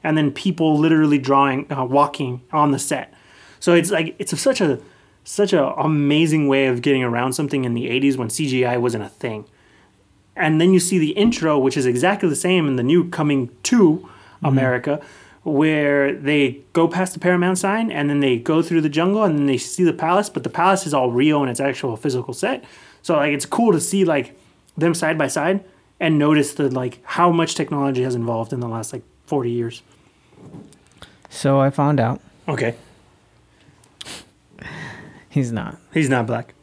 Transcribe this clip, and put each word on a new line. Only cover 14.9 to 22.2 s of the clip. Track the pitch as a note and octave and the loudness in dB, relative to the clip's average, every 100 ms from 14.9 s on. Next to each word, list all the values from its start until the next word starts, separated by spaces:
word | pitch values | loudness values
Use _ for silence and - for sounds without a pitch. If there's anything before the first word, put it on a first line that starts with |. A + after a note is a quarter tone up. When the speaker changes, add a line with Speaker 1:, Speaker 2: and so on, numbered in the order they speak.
| D3 - - - _ | -6 -8 -20 -20 _
Speaker 1:
where | - C#3+ D#3 D3+ D3 C#3+ C#3 | -2 0 2 2 2 2 0
they | - C#3+ D3 C3+ - - | -2 -2 0 0 -2 -4
go | E3+ E3 | 0 0
past | F3+ F#3 | 0 -4
the | - | -2
Paramount | F3+ F3+ F3+ F#3 | 0 2 0 0
sign | G3 G#3+ A3+ | -2 -2 -4
and | D3+ D3 | -4 -2
then | C#3+ | 0
they | C#3 A#2+ | 0 0
go | A#2+ D#3+ | 0 -2
through | E3 E3 | 0 0
the | D#3 | 0
jungle | D3 F3+ G#3 | 0 0 2
and | G#3 D3 | 0 2
then | C#3 | 0
they | B2+ | -2
see | - - | -4 0
the | F3 | 0
palace, | - D#3+ F#3 G#3 | 0 0 0 0
but | - | -6
the | - | -6
palace | - F3+ F#3 | 0 2 2
is | D#3+ | 0
all | C#3+ B2+ | 0 0
real | A#2+ D3+ D3 | 2 2 2
and | C3+ | 0
it's | A#2+ | -2
actual | C#3 B2+ C3+ A2 | -4 -4 -6 -4
physical | D3 B2+ | -4 -4